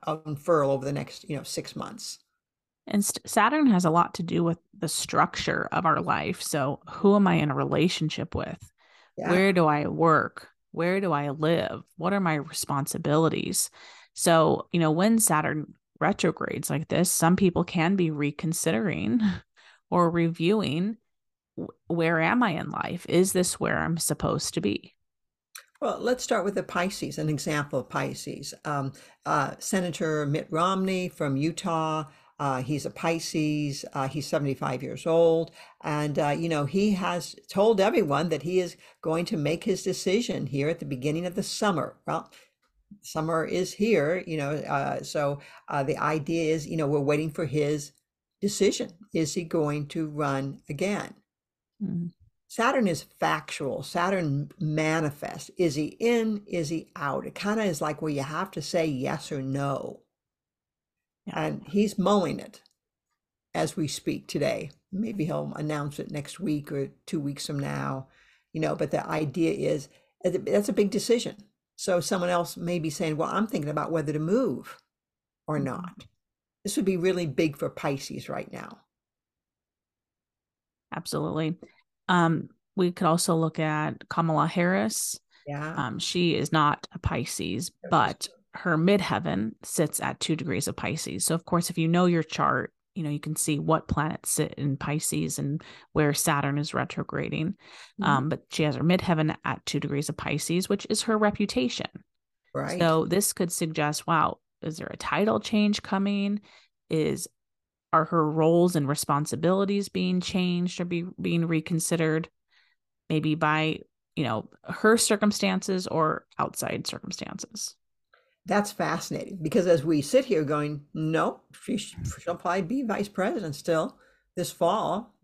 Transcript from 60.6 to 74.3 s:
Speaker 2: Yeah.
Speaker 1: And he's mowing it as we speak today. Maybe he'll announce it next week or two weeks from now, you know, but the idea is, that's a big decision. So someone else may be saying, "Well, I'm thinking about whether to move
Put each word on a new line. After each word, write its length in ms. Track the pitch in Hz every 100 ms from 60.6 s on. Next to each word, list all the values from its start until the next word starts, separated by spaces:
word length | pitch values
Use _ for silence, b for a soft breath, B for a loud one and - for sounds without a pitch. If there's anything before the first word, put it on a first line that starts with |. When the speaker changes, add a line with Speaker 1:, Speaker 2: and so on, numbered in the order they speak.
| _ _ _ _ _ _ -
Speaker 2:
Yeah. 140 | 160
Speaker 1:
And 220 | 156 143 -
he's 320 | 196 208 -
mowing 400 | 185 202 160 -
it 240 | - - _ _ _ _ _ _ _ _ _
as 240 | 160 156 -
we 120 | 147
speak 400 | - - - -
today. 420 | 160 139 110 147 - _
Maybe 320 | 190 226 202
he'll 280 | 160 147 147 -
announce 420 | 151 151 143 147
it 140 | -
next 260 | 151 143 -
week 320 | 175 151 147
or 220 | 143 139 -
two 140 | - 156
weeks 280 | 143 143 -
from 100 | 143
now, 480 | 143 143 139 135 - b b b _
you 80 | 156
know, 160 | 151 -
but 160 | 151
the 120 | 151
idea 480 | 165 156 151 - 160
is, 360 | - 143 151 - b b _
that's 460 | 180 180 - 202 208
a 40 |
big 180 | 208 202
decision. 460 | 202 - 240 - - - _ _
So 260 | - - 175
someone 300 | 170 190 175
else 260 | 175 165 180
may 220 | 175 175
be 120 | 156
saying, 260 | - 165 151
"Well, 120 | 160
I'm 200 | 190 220
thinking 220 | 196 147
about 200 | 151 143
whether 220 | 160 151
to 80 | 151
move 580 | 160